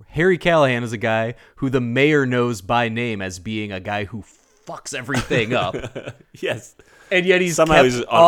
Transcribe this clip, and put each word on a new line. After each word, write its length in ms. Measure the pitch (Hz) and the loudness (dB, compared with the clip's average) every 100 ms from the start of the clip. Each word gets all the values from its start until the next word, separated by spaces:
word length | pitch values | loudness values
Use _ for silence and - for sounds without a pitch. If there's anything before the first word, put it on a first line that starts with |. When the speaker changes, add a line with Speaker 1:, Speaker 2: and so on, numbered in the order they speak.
| - | -12
Speaker 1:
Harry 300 | 143 180 175 | 0 0 2
Callahan, 440 | 175 165 135 120 | 2 4 4 0
is 100 | 120 | -4
a 40 | 113 | -4
guy 380 | 113 110 113 123 _ - | -2 0 -2 -8 _ -6
who 120 | 135 | -2
the 120 | 120 | -2
mayor 440 | 120 123 147 147 131 | 0 2 4 4 2
knows 360 | 123 120 107 | 0 0 -2
by 260 | 92 120 117 | -2 0 0
name 340 | 113 120 104 | -2 -4 -6
as 160 | 95 92 | -8 -10
being 340 | 98 110 104 | -8 -8 -8
a 80 | 95 | -8
guy 240 | 98 104 104 | -6 -6 -6
who 180 | 110 - _ _ _ - | -12 -16 _ _ _ -20
fucks 280 | 160 - 135 | -16 -12 -12
everything 560 | 127 131 - 135 110 | -6 -6 -2 -2 0
up. 220 | 120 92 120 | -2 -4 -6
Speaker 2:
<laughs> 400 | 120 - - - _ - | -10 -14 -16 -18 _ -10
Yes. 340 | - 113 - _ _ _ - | -8 -8 -12 _ _ _ -4
Speaker 1:
And 140 | 185 180 | -2 2
yet 160 | 180 | 2
he's 160 | 180 160 | 2 0
Speaker 2:
Somehow 240 | 160 160 | 4 6
Speaker 1:
kept 20 | 127 | 4
Speaker 2:
he's 120 | 123 | 2
on 80 | - | 0
Speaker 1:
on 160 | 117 | 6